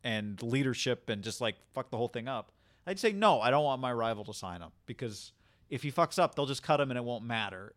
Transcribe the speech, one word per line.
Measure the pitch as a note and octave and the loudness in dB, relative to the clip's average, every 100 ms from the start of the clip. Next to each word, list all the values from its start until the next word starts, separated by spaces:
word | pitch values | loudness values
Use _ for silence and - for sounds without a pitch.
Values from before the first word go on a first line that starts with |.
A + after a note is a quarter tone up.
and | A#2+ G#2+ G#2 G2 | -4 -2 -4 -6
leadership | A#2 C3+ C3 A#2 B2+ A#2+ - | -2 0 2 0 0 -2 -2
and | G#2 | -4
just, | A2 - | -6 -4
like, | A#2 G2 _ | -4 -4 _
fuck | - - | -8 -4
the | A2 | -2
whole | A#2+ | -2
thing | B2 B2 | -2 -6
up. | B2 - _ _ _ - | -6 -8 _ _ _ -8
I'd | G3 | -2
say, | A3+ | 0
"No, | G3+ G#3+ C3+ | 4 6 6
I | A#2 | 6
don't | C#3 | 4
want | D3 C3 | 4 0
my | B2+ | 0
rival | A#2+ A2+ G#2+ | 0 0 -2
to | G#2 | -6
sign | G2+ F#2 F2 | -8 -8 -8
him | E2+ - | -12 -16
because | - A#2+ A#2+ G2+ - - _ _ _ | -16 -8 -8 -8 -14 -20 _ _ _
if | C3+ | -6
he | D3 | -2
fucks | C3+ E3 - | 2 2 4
up, | E3 | 2
they'll | - | 2
just | C#3 C3 | -2 -2
cut | - D3 | 2 4
him | C3+ | 4
and | B2 | 0
it | |
won't | A#2+ A#2 | -4 -6
matter. | A2+ A2+ G2+ F#2+ G#2 | -4 -2 -2 -6 -12